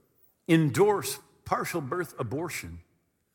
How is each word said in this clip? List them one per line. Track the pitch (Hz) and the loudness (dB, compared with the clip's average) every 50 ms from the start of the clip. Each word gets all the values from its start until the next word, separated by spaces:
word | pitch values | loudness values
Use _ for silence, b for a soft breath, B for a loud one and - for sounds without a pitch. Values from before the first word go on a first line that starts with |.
| _ _ _ _ _ _ _ _ _ - | _ _ _ _ _ _ _ _ _ 4
endorse | 165 165 160 139 110 175 202 208 202 185 127 - - - - _ _ _ _ | 4 6 6 4 4 4 4 4 4 2 -2 -6 -8 -8 -12 _ _ _ _
partial | - 202 247 208 - - 170 | -4 -2 -2 -2 -4 -4 -6
birth | 143 120 170 180 170 - - - | -6 -4 -4 -4 -6 -6 -6 -8
abortion, | 131 104 123 147 175 151 - - - 85 82 87 - _ _ _ _ _ _ _ _ _ _ | -6 -4 -4 -6 -6 -6 -8 -10 -10 -12 -14 -16 -18 _ _ _ _ _ _ _ _ _ _